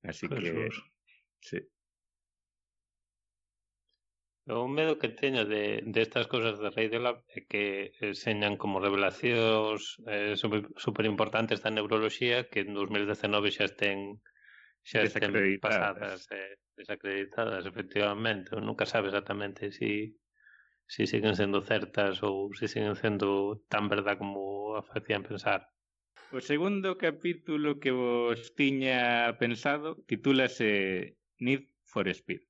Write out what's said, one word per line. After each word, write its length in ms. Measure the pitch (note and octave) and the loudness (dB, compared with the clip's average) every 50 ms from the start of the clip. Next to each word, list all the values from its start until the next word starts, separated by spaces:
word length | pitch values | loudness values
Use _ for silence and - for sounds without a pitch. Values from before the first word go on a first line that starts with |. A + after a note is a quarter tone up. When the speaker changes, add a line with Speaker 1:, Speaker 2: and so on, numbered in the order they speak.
| _ | _
Speaker 1:
Así 240 | F#2+ D#2+ - - - | -12 -12 -8 -8 -6
que, 120 | C#3+ B2+ | -6 -4
Speaker 2:
Jesús. 360 | F#2+ E2+ E2 D#2 - - - - - _ _ _ _ _ _ _ _ _ _ _ | -4 -4 -4 -4 -4 -6 -8 -10 -14 _ _ _ _ _ _ _ _ _ _ _
Speaker 1:
sí. 200 | _ - - - - - _ _ _ _ _ _ _ _ _ _ _ _ _ _ _ _ _ _ _ _ _ _ _ _ _ _ _ _ _ _ _ _ _ _ _ _ _ _ _ _ _ _ _ _ _ _ _ _ _ _ _ _ _ _ _ - | _ -10 -10 -10 -10 -10 _ _ _ _ _ _ _ _ _ _ _ _ _ _ _ _ _ _ _ _ _ _ _ _ _ _ _ _ _ _ _ _ _ _ _ _ _ _ _ _ _ _ _ _ _ _ _ _ _ _ _ _ _ _ _ -6
Speaker 2:
O 160 | A#2 A#2 A#2+ | -4 -2 -2
medo 320 | B2+ C#3 D3 D#3 D#3+ D#3 D#3 | -2 0 0 2 2 2 0
que 100 | - A#2 | 0 -4
teño 360 | A2 - - C#3 C3+ B2+ A2 | -2 0 -2 0 2 2 2
de, 340 | G#2 G#2+ G#2+ G#2 G#2 G#2 G#2+ - | 2 0 0 0 0 -2 -4 -4
destas 400 | A#2 G#2 A2 A2+ A2 - B2+ A#2 | -2 2 2 2 2 2 -2 -2
cousas 320 | - - B2 A2+ A#2 G#2+ G#2 | 0 0 0 0 0 -2 -2
de 100 | G#2+ G#2 - | -4 -4 0
Radiolab 480 | - A2 A2 A2 A#2 A#2+ B2 A#2+ A#2+ _ _ - - | 0 0 0 0 0 0 0 -2 -4 _ _ -16 -16
é 20 | - | -14
que 180 | _ - G#2 G#2 G2+ G2 G2 G2 - - - - | _ -2 0 0 0 0 -4 -6 -8 -8 -6 -6
enseñan 560 | G#2 G2 - - - A2 G#2 G#2 G#2 G2+ G2 | -6 -6 -4 -2 -2 0 2 2 0 0 0
como 240 | - G#2 G2 F#2+ F#2 | -2 -2 0 2 2
revelacións, 1160 | G2+ G2 G2 G2+ F#2+ F#2 - - A#2+ A#2+ A#2 A2+ A2+ A2 A2 G#2+ G#2+ G#2+ G#2 - - - - - A#2 | 2 2 4 2 2 0 0 0 2 2 4 4 4 4 4 4 2 -2 -4 -6 -10 -12 -12 -8 -6
eh, 240 | G#2+ G2+ G#2 G#2 G#2 | -4 -2 0 0 -2
super, 320 | G2+ - A2 G2+ G#2+ G#2 - - | 0 0 2 0 0 -2 -2 -12
superimportantes 880 | - - - G#2 - A2 A2 G#2 G2 A2 G#2 - A2 A2+ A2+ A#2+ G#2 - | -6 -4 -4 0 2 2 2 4 2 0 2 2 0 0 2 0 0 0
da 80 | A2 | -2
neuroloxía 760 | G#2+ G#2+ G#2 G#2 A#2+ G#2+ A2 A2 - - B2+ B2 A#2+ B2 B2 - | 0 0 0 2 2 2 2 0 0 0 0 2 2 0 0 -2
que 100 | - G#2+ G2 | -4 -4 -4
en 80 | G2 G#2 | -2 -2
dous 160 | G2+ G2+ F#2 | -4 -2 0
mil 160 | G#2 G2+ G2+ | 0 0 0
dezenove 420 | G2+ G#2 - - G#2 G#2 G#2 G2+ G#2 G2 | 0 -2 -2 0 2 2 2 2 2 0
xa 100 | - G#2 F#2+ | 0 -2 -2
estén, 480 | - - G#2 G2+ G2 G2 G2 G2+ G#2 G#2+ _ - _ _ _ - - - - - _ _ _ | 0 0 0 0 0 -2 -4 -8 -12 -14 _ -20 _ _ _ -20 -20 -20 -20 -20 _ _ _
xa 240 | - - A#2 G#2+ | -2 0 2 2
estén 240 | G#2 - A2 G#2 G2+ | 2 2 0 0 2
Speaker 1:
Desacreditadas. 320 | G2 G#2 G2 G2 G2 G2 - | 2 4 4 4 2 2 0
Speaker 2:
pasadas, 560 | G#2+ A2 G2+ F#2 G#2 F#2+ - G#2 G2 F#2+ F#2 - - G#2 | 2 2 2 2 2 0 -2 -6 -8 -8 -8 -10 -12 -10
eh, 180 | G2 F#2+ G2 G2+ _ _ _ _ | -10 -10 -12 -14 _ _ _ _
desacreditadas, 880 | - G2+ - G#2 F#2+ - G2+ G2 G2 G2 G2 - - A2+ A2 G#2+ F#2+ F2+ | -20 -10 -10 -10 -6 -4 -2 -2 -2 -2 -4 -2 -2 -2 -2 -2 -4 -6
efectivamente. 840 | F#2+ F#2 A2 G2+ F#2 - G#2 G#2 G#2 G2+ G#2 A2+ A2+ A2 G2+ F#2 - - | -6 -6 -8 -10 -4 0 2 2 2 2 0 0 -2 -2 -2 -4 -8 -6
Ou 80 | G#2+ G#2+ | -6 -4
nunca 200 | A2 A2 - G#2+ - | -4 -2 -2 -2 0
sabe 220 | - A2+ G2+ G2 G2 | 2 0 0 2 0
exactamente 560 | G2+ G2 - G2+ G2+ G#2 G2+ G2 - - G2+ | -2 -2 -2 -6 -4 -4 -8 -8 -6 -8 -8
si, 480 | G2+ - A#2+ A2+ G#2 G#2 G#2+ A2 G#2+ _ _ _ _ _ _ - - - _ _ _ _ _ _ | -6 -4 -2 -2 -2 -2 -4 -6 -10 _ _ _ _ _ _ -20 -20 -20 _ _ _ _ _ _
si 160 | - - A2 | -2 -2 0
siguen 320 | G2 - A2+ G2+ A2 G2+ F2+ | 2 2 2 2 2 4 4
sendo 240 | G#2 G2 G2 G2+ G2 | 2 2 2 0 0
certas 560 | - A#2 G#2 F#2+ - - - G#2 G2 F#2+ F#2+ - | 2 0 0 0 -2 0 0 0 2 0 0 -2
ou 240 | G2+ G2 G2 G2 G2+ | -2 -2 -2 -4 -4
si 160 | G2+ - - | -4 -4 -6
siguen 320 | G#2 - A2+ A2 G#2 G#2 F#2+ | -4 -2 0 0 0 -2 0
sendo 640 | - A2 G#2 G2 G#2 G2 G2+ G2 G2 G2+ G#2 G#2 _ _ | 0 0 2 2 2 2 2 2 2 -2 -4 -6 _ _
tan 160 | - G#2+ G#2 | -2 0 0
verdad 320 | G2+ G2+ G2+ G2 G2+ G2+ G2 | 2 0 0 2 0 -2 -2
como 560 | G#2 G2 G2 G2 G2 G2 G2+ G2+ G2+ G#2+ G#2+ | -2 -6 -6 -6 -6 -6 -6 -6 -6 -6 -6
a 80 | G#2+ G#2 | -6 -8
facían 400 | - - G#2+ G#2 - G#2+ G2+ G2 | -6 -8 -8 -4 -2 -2 -2 -2
pensar. 480 | - G#2 G2 - G#2 G2+ F#2+ - _ _ _ _ _ _ _ _ _ _ - - - - | -6 -10 -4 0 0 0 0 -2 _ _ _ _ _ _ _ _ _ _ -20 -20 -10 -10
Speaker 1:
O 80 | C3 - | -8 -2
segundo 560 | - D3 D3 E3+ G3 G3+ G3 F#3+ F#3+ F#3 F#3 | 0 0 0 2 0 0 0 0 -2 -2 0
capítulo 800 | F3+ E3+ D3+ D#3 - F3 E3+ D#3 _ - D#3 D3+ D3+ D3 C#3+ C#3+ | 0 0 0 0 -2 -4 -4 -2 _ -4 -2 0 0 0 0 2
que 160 | - C3+ B2+ | 2 2 2
vos 560 | B2+ B2 A#2+ A#2+ A#2+ A#2+ A#2+ A#2 A#2 A#2 - _ - | 2 2 2 2 2 4 2 0 0 -2 -16 _ 4
tiña 720 | D3 C3+ C#3 C3+ C3 C3 C3 B2+ B2 A#2+ A#2+ A#2 A#2 A#2 A2+ - | 4 4 4 4 2 2 4 4 4 4 4 4 4 2 2 2
pensado 560 | A#2+ A#2 A#2+ G#2+ - D3 C#3+ D3+ D3 D#3 D#3+ - - _ | 0 0 0 0 0 0 0 0 -2 -6 -10 -10 -4 _
titúlase 1040 | B2 G#2+ - C3+ C3+ C3 C3 B2 B2+ - A#2+ G#2+ G#2 G2+ G2 F#2+ F#2+ F2+ F#2 - - _ _ _ _ _ | -4 0 4 4 6 6 6 4 2 2 2 4 4 4 2 2 0 -2 -4 -6 -12 _ _ _ _ _
Need 320 | B2 B2 C3+ C3+ - _ _ _ _ | 0 0 0 0 -2 _ _ _ _
for 240 | _ - A2+ G2 F#2+ | _ -2 0 0 0
Speed. 320 | F2 - _ - F2+ - _ _ | 0 -4 _ -8 -8 -8 _ _